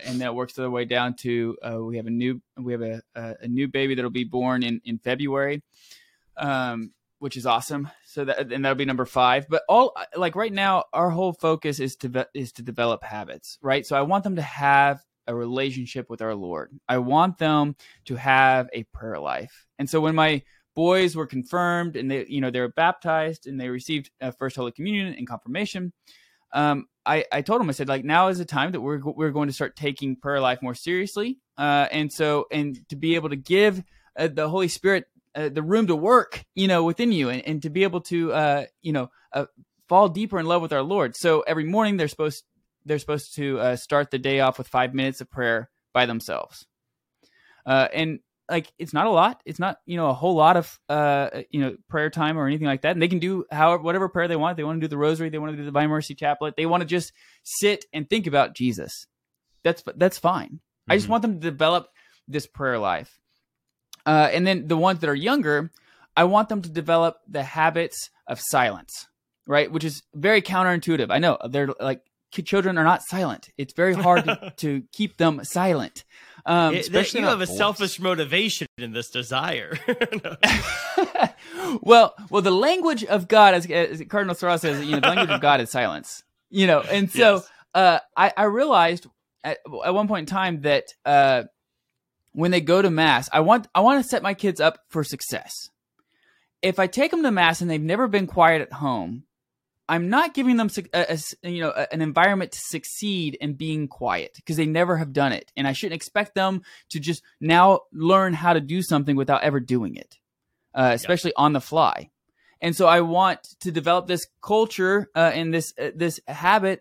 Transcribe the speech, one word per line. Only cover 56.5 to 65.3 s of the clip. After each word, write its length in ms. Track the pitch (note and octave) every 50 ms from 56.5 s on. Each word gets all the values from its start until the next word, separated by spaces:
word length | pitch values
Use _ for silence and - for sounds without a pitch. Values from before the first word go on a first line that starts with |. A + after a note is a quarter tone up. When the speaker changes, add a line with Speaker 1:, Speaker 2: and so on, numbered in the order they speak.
| C#3
Speaker 1:
They 120 | - D#3+
wanna 180 | E3 E3+ F3+ F3
just 300 | D3+ E3+ F3+ E3+ - - _ _ _ _ _ _
sit 440 | - - - G3+ G3+ G#3 - - - -
and 120 | D#3 D3+
think 200 | - G3+ A3+ F#3
about 280 | E3 C#3 C#3+ C3 - -
Jesus. 520 | - B2 B2+ A2 F#2 C#2 - - - - _ _ _ _ _ _ _ _ _ _ _ -
That's, 200 | E3 E3 - - - -
that's 220 | - F3 - - -
fine. 420 | - E3+ F#3 D#3+ E2+ - - E3+ _ _ _ _ _ -
I 60 | E3
just 80 | G#3 G3+
Speaker 2:
Mm-hmm. 80 | G3+ A3+
Speaker 1:
want 100 | A#3 G#3+
them 120 | A3+ G3+
to 40 | E3
develop 480 | D#3 E3+ D3 C3+ D#3 D#3 F3 F3 - - _ _ _ _ _ _ _ -
this 180 | C3+ D3 C#3
prayer 320 | - - - C#3 C3 B2 A2+
life. 400 | G#2 G2 F2 D2+ - - _ _ _ _ _ _ _ _ _ _ _ _ _ _ _ _ - - -
Uh, 220 | D3+ D#3 D#3 D3+ C#3 -
and 140 | D#3+ F3+
then 200 | F#3+ F#3+ F3+ B2 D3+
the 80 | E3+
ones 240 | D#3+ E3+ F#3+ F#3+ E3
that 80 | E3 D3+
are 60 | C#3+
younger, 560 | C#3 D#3 A3